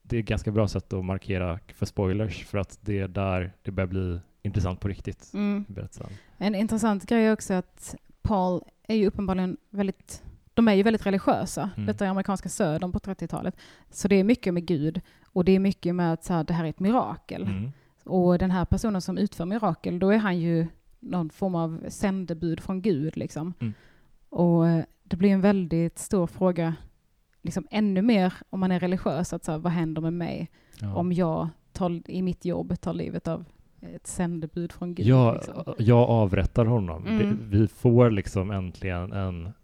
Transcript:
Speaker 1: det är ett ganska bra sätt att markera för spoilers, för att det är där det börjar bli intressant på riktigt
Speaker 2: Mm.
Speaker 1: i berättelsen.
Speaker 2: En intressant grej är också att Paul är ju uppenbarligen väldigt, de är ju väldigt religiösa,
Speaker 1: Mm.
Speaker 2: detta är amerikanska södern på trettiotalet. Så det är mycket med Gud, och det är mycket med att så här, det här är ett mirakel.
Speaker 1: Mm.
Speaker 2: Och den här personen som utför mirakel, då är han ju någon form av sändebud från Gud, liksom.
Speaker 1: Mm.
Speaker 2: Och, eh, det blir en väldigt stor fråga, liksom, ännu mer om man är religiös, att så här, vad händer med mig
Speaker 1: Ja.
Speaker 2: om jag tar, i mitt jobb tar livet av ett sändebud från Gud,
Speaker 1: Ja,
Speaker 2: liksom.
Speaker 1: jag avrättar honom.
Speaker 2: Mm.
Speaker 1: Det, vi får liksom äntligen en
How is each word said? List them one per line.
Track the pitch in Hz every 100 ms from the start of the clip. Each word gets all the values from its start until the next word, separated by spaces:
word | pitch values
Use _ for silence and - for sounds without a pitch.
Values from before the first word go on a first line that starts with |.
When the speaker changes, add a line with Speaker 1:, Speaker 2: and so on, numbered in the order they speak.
Speaker 1:
det | - 117
är |
ett | 107
ganska | 107 -
bra | 104 101
sätt | 95 -
att | 98 92
markera | 95 - 95 90 90 - -
för | -
spoilers, | - 95 101 107 - -
för | 104
att | 92 -
det | - 98
är | 95
där | 92 95 92 90 -
det | -
börjar | 95 92
bli | 95 92 87 - _
intressant | 98 95 90 92
på | 101
riktigt | 95 - - -
Speaker 2:
Mm. | 196 208 202 202
Speaker 1:
i |
berättelsen. | 98 101 - - 98 _ -
Speaker 2:
En | 196 196
intressant | 220 220 226 196 -
grej | 226 220
är |
också | 214 -
att | 185 - - - - _ _
Paul | - 202 185 180 - _ -
är | 220
ju | 185
uppenbarligen | - 190 185 185 - _
väldigt, | 202 196 - - - - - _
de | - 226
är |
ju | 196
väldigt | 208 220 202
religiösa, | 190 285 110 185 - 185 143
Speaker 1:
Mm. | 104
Speaker 2:
detta | 208 196
är |
amerikanska | 190 196 190 185
södern | - 185 156 180
på | 208
trettiotalet. | - 190 165 175 - - - - _
Så | - 190
det | 196
är |
mycket | 196 254 196
med | 175 165
Gud, | 160 151 165 - _ _
och | 180 180
det |
är | 190
mycket | 196 - 175 180
med | 175
att | 165
så | -
här, | 175
det | 151
här | 170 160
är |
ett | -
mirakel. | 190 240 202 185 - -
Speaker 1:
Mm. | - 95 117 - _ _
Speaker 2:
Och | - 185 180 175
den | 185
här | 180 170
personen | 190 226 190
som | 180 175
utför | 202 - 175
mirakel, | 226 214 165 185 175
då | 190
är | 220
han | 214 175
ju | 170 165 165 - _ _
någon | - 180 160
form | - 190 170
av | 165 165 -
sändebud | - 202 190 175 165 165 160
från | - 185
Gud, | 202 147 156 -
liksom. | - 151 165 175
Speaker 1:
Mm. | 113 104 _ _ _ _ _
Speaker 2:
Och, | - 175 170 165
eh, | 165 - _
det | _ 175
blir | 202
en | 190
väldigt | 190 202 170 165 170 -
stor | - 196 165
fråga, | - 185 175 165 160 - _ _ _ _ _
liksom, | - 185 -
ännu | 214 214 185
mer | 226 214 185 - -
om | 190
man | 185
är | 180
religiös, | 180 185 - 151 180
att | 170
så | -
här, | 156
vad | 175
händer | 170 160 160
med | 160
mig | 175 165 - 170 _ _ -
Speaker 1:
Ja. | 101 98
Speaker 2:
om | 180
jag | 175 170 160 165 - _
tar, | - 180 170 -
i | 180
mitt | 185 175 175
jobb | 170 175 175
tar | -
livet | 170 165 170 170
av | 165 170 _ _ _
ett | 170 170 -
sändebud | - 175 170 156 - 170
från | - 175 170
Gud, | 107
Speaker 1:
Ja, | 131 120
Speaker 2:
liksom. | - - - - -
Speaker 1:
jag | 110 120 117
avrättar | 117 101 92 90 - 113
honom. | 120 90 82 95
Speaker 2:
Mm. | 220
Speaker 1:
Det, | 208 214 113 101
vi | 107
får | - 123 120 120
liksom | 104 - 101 95
äntligen | 98 92 - 98 87 92
en | 98 95 87 85 -